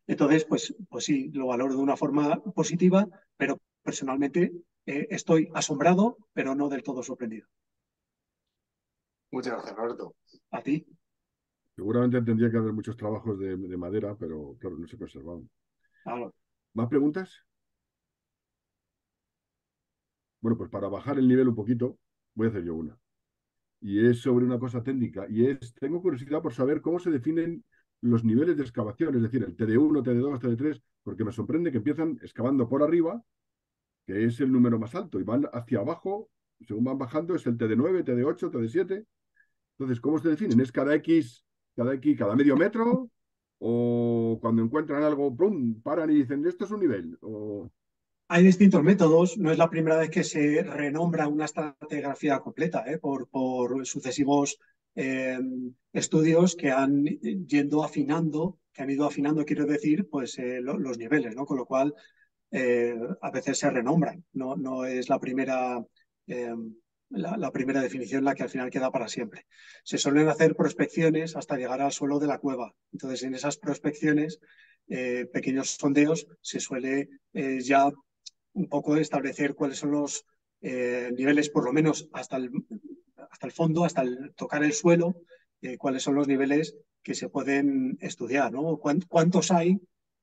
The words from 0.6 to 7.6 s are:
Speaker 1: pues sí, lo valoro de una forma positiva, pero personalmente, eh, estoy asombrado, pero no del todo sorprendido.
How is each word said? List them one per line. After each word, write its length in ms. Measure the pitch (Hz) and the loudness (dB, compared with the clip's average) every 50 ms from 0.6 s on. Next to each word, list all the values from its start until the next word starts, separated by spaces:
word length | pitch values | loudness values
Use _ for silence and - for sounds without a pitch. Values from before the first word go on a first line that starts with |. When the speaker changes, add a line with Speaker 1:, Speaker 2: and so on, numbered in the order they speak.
| - - - - 190 - | -4 -6 -12 -14 -14 -12
Speaker 1:
pues 160 | - 123 - | -10 -6 -2
sí, 260 | - 147 135 135 156 | 0 0 0 -2 -4
lo 160 | 143 139 131 127 | -4 -4 -2 -2
valoro 260 | 123 120 131 139 131 | 0 0 0 0 0
de 80 | 135 | 0
una 140 | 139 139 135 | 0 0 0
forma 440 | - 156 139 135 151 147 147 165 - | 0 0 0 2 2 2 2 0 -2
positiva, 680 | - 208 - - 156 - 165 170 175 185 190 190 214 202 - - _ _ _ | -4 -4 -2 -2 -2 0 2 4 6 6 6 6 4 2 -4 -12 _ _ _
pero 220 | - 143 135 - - _ _ _ _ | -4 -2 -2 -2 -4 _ _ _ _
personalmente, 680 | - 147 - - 143 131 131 139 143 139 - 175 180 262 - - - _ _ _ _ | -8 -8 -6 -4 -4 -2 0 0 0 0 2 2 2 2 0 -6 -16 _ _ _ _
eh, 220 | - 139 147 - - | -6 -6 -4 -4 -4
estoy 380 | 190 147 - - 165 160 156 - | -6 -4 0 2 2 4 2 0
asombrado, 640 | - 151 - - 151 139 147 170 185 185 208 247 262 - _ _ | -4 -4 -4 -2 0 2 4 4 6 6 4 2 0 -4 _ _
pero 220 | - - - 269 269 | -6 -4 -2 -2 0
no 140 | 285 285 - | 0 -2 -2
del 140 | 139 - | -2 -4
todo 200 | - - 127 - | -6 -8 -8 -8
sorprendido. 440 | - 131 127 - 123 113 110 107 - _ _ _ | -8 -10 -10 -8 -8 -8 -10 -12 -16 _ _ _